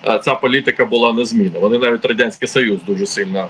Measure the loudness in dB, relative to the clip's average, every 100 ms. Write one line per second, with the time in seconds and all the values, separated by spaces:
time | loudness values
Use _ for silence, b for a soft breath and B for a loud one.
0 | -2 -2 0 -2 0 0 0 0 0 2
1 | 2 2 0 2 0 2 2 2 2 0
2 | 0 0 0 -2 -4 0 0 -2 -2 -4
3 | -2 -4 -4 -4 -6